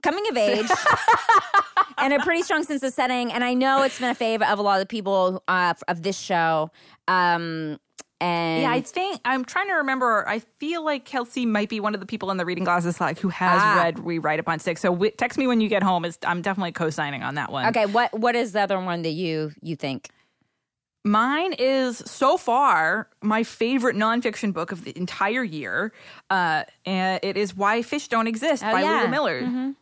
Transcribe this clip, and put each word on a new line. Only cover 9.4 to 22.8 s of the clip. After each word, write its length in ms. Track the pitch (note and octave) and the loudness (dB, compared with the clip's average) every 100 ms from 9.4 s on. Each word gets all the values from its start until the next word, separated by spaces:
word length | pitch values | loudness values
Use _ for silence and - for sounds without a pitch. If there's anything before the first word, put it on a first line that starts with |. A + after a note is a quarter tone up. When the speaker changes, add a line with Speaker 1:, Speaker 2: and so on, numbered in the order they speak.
| B3 | -2
Speaker 2:
trying 220 | F4+ G4+ | -4 0
to 60 | E4+ | 0
remember. 520 | C#4 C4 B3 G#3+ - | 0 0 2 2 0
I 120 | A3 - _ | -6 -6 _
feel 240 | D4 E4+ | -6 -4
like 220 | D#4 C#4+ - | -2 -4 -4
Kelsey 400 | C4+ A#3+ - A#3+ | -6 -4 -2 0
might 240 | G#3+ G#3+ | 0 -2
be 100 | A3+ | -2
one 140 | G#3 | -4
of 60 | G#3 | -4
the 60 | F#3+ | -8
people 240 | A3 F#3+ | -6 -4
in 60 | F#3+ | -2
the 80 | |
Reading 200 | F3 F3+ | -2 -2
Glasses 320 | F#3 F3 E3+ E3+ | 0 2 0 0
Slack 220 | D#3+ E3 | -2 0
who 120 | F#3+ | -4
has 300 | E3 F3+ F3+ | 0 2 4
Speaker 1:
Ah. 200 | G#3+ F#3+ | 6 4
Speaker 2:
read 180 | E3+ D#3+ | 2 -2
We 180 | E3+ E3 | -6 -4
Ride 220 | D3+ D#3 | -2 -2
Upon 180 | D#3+ D#3+ | -2 -4
Sticks. 240 | F3+ E3 | -4 -2
So 80 | F#3+ | 0
w-, 180 | F3 G#3 | 2 -2
Text 280 | - A#3+ - | 0 -4 0
Me 80 | C4 | 2
When 160 | A#3 | 2
You 80 | G#3+ | 2
Get 120 | G3+ | 2
Home. 220 | F#3+ F3 | 2 2
Is, 140 | E3+ - | -2 -6
I'm 200 | - F3 | -4 -2
definitely 300 | F#3 F#3+ F3 | -2 -2 -4
co-signing 500 | - E3 D#3 D3 C#3 | -2 -4 -2 -4 -4
on 140 | B2 C#3+ | -6 -4
that 140 | C3+ | -4
one. 140 | C3+ G#3+ | -2 0
Speaker 1:
Okay, 180 | A#3 G#3 | 2 2
what, 260 | G#3+ B3 | 2 0
what 240 | A3 A#3+ A#3+ | 0 0 0
is 160 | A#3+ | -2
the 80 | G3+ | 0
other 180 | G3 G3 | 0 0
one 220 | F#3 F3 | -2 -4
that 100 | E3 | -4
you, 400 | D#3 F3+ D#3 D#3 D3 | -4 -2 -2 -4 -8
you 120 | D#3+ | -10
think? 360 | D#3+ C#3+ C3 - _ _ _ _ _ _ _ _ _ | -6 -6 -8 -10 _ _ _ _ _ _ _ _ _
Speaker 2:
Mine 480 | G#3 G#3 B3 D4 F#4 | 0 2 2 0 -2
is, 460 | - C4 C4+ B3+ A#3 | 0 2 2 0 -4
so 320 | - - C4+ E4+ | -12 0 2 2
far, 720 | - A#3+ C#4 E3+ | 2 2 4 4